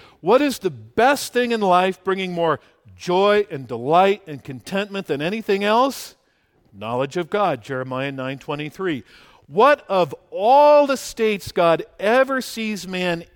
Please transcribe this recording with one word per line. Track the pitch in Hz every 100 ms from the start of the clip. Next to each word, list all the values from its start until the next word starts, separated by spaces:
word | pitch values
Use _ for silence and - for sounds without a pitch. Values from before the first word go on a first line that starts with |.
| - _
What | 160 247
is | 285 233
the | 185
best | 123 110 - 247 285 -
thing | 240 240
in | 226
life, | 196 180 185 185
bringing | - 190 185
more | 175 165 143 _ _ _ -
joy | - 180 202 208 202
and | 143 123
delight | 117 123 170 196 202 165
and | 139
contentment | - 127 - 196 202 196 190
than | 139
anything | 156 220 214 196
else? | 202 226 269 - - - _ _ _ _ _
Knowledge | 98 107 120 135 180
of | 170
God, | 208 196 131
Jeremiah | 110 131 131 127 139
nine | 135 131 135
twenty-three. | - 147 151 - 190 135 - - - _ _
What | 156 262 294 -
of | 190 160 - _
all | 170 214 277 294 294 277
the | 262
states | - - 220 202 -
God | - 170 160 - -
ever | 190 247 262 262
sees | - 226 220 208 180
man | 185 180 170 170